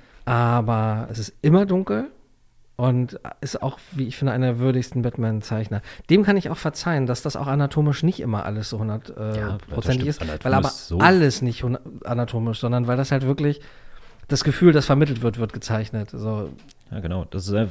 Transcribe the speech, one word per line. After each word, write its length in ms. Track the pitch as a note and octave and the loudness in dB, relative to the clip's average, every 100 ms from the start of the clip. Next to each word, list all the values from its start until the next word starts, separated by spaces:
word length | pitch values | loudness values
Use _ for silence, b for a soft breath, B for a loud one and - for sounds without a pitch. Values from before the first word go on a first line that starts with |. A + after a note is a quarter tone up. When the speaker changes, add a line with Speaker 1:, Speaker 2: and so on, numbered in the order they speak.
| b b - | b b -2
Speaker 1:
Aber 840 | A#2+ A#2+ A#2+ A2+ A2+ A2 G#2+ A#2+ | 2 4 2 2 2 0 -2 -4
es 60 | A2+ | -8
ist 140 | G#2+ - | -8 -2
immer 240 | D3 F3+ G3+ | 4 6 4
dunkel 420 | F#3 F#3+ G#3 C4+ - _ _ _ _ _ - | 0 0 -2 -4 -12 _ _ _ _ _ -2
und 420 | B2+ B2 B2 - - - | 2 2 0 -6 -16 -10
ist 200 | C#3 - | -8 -6
auch, 160 | C3+ - - | -6 -8 -12
wie 160 | D3 B2+ | -6 -6
ich 80 | - | -2
finde, 140 | C#3 | -2
einer 140 | A#2+ B2+ | 2 0
der 120 | A#2+ | 2
würdigsten 420 | C3 B2+ A#2+ B2 | 2 0 0 -2
Batman-Zeichner. 800 | A#2 - A2+ A2 - A2 G#2+ G#2 B B - | -2 -2 -2 -2 -2 -4 -4 -6 B B 2
Dem 140 | F3+ | 4
kann 140 | G3+ G3+ | 6 2
ich 120 | - | 0
auch 80 | E3+ | -4
verzeihen, 480 | D#3+ - F3 D#3 B2 | -4 -4 -2 0 0
dass 140 | A#2+ | -2
das 120 | D3 - | -4 -6
auch 120 | C#3 | -2
anatomisch 560 | C#3 C#3+ D3+ D3 B2 | 0 2 2 2 2
nicht 160 | D#3+ - | 0 0
immer 260 | A#2+ G#2 - | -2 -2 -2
alles 240 | G#2+ G#2 | -6 -6
so 100 | G#2+ | -4
hundert, 300 | A2 G#2+ - - | -4 -4 -8 -8
äh, 220 | G#2+ G#2+ | -4 -4
Speaker 2:
Ja, 180 | G#2 G2+ | -4 -6
das 100 | - | -6
Speaker 1:
prozentig 260 | - C3 B2+ | -4 0 0
Speaker 2:
stimmt. 60 | C#3 | 0
Speaker 1:
ist, 120 | D3+ | -2
Speaker 2:
Anatomisch 240 | D#2+ D2+ C3 | -4 -4 2
Speaker 1:
weil 80 | |
aber 160 | C3+ C#3 | 4 4
Speaker 2:
so. 280 | - - E2+ | -2 -4 4
Speaker 1:
alles 420 | D#3+ F#3 D3 - | 6 6 4 2
nicht 220 | B2+ A2+ | -2 -2
hundert, 180 | B2 B2+ - - - | -4 -4 -8 -14 -6
anatomisch, 540 | A#2+ A#2+ A#2 A2+ A2 | -4 -2 -2 -2 -2
sondern 260 | A#2+ B2 A#2+ | 0 0 0
weil 100 | B2 | 0
das 140 | C3+ | 0
halt 120 | C#3 C3 | 0 0
wirklich 340 | C#3 D3 C#3+ B B B B B B - | 0 0 -2 B B B B B B -2
das 140 | C#3 | 0
Gefühl, 280 | D3+ C3+ F3 | 2 6 6
das 120 | D3+ C#3 | 6 6
vermittelt 360 | C#3 D3+ A#2+ | 4 4 2
wird, 160 | A#2+ A2+ | -2 -2
wird 140 | A2+ | -4
gezeichnet. 560 | A2+ - A2 G#2+ A2 G2+ | -6 -4 -2 -2 -6 -6
So. 380 | - A2 G#2+ F2 - - - - | -8 -6 -4 -6 -10 -20 -20 -14
Speaker 2:
Ja, 80 | - | -8
genau. 240 | E2 F#2 E2 | -4 -4 -4
Das 220 | F#2+ F#2+ | -6 -2
ist, 60 | G2+ G#2+ | 0 0